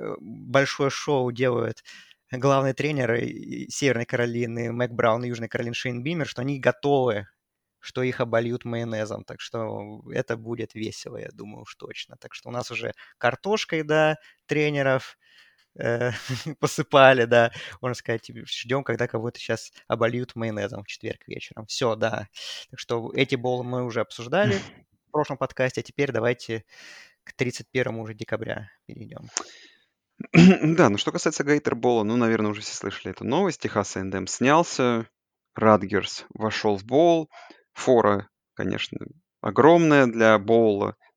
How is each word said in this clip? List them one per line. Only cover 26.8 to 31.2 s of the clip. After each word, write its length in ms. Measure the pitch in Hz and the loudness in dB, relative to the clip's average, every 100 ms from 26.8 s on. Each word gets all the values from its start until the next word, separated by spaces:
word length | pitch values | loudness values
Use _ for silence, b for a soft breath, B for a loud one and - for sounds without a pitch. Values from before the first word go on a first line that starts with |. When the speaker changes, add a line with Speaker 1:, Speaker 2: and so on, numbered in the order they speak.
| B B B B | B B B B
Speaker 1:
к 80 | - | -12
тридцать 340 | - 123 - - | -4 -4 -6 -6
первому 320 | 127 120 113 | -4 -2 -4
уже 120 | 110 | -10
декабря 560 | 107 - 107 113 - 110 _ - | -10 -6 -6 -6 -8 -10 _ -18
перейдём. 420 | - 110 - 113 B B B B B B _ _ - | -16 -16 -18 -8 B B B B B B _ _ -18
Speaker 2:
<clears throat> 580 | - 170 180 185 151 165 | 2 10 10 10 4 4
Да, 120 | 175 | 4
ну 100 | 202 | 2
что 140 | - | -4
касается 320 | 165 | -2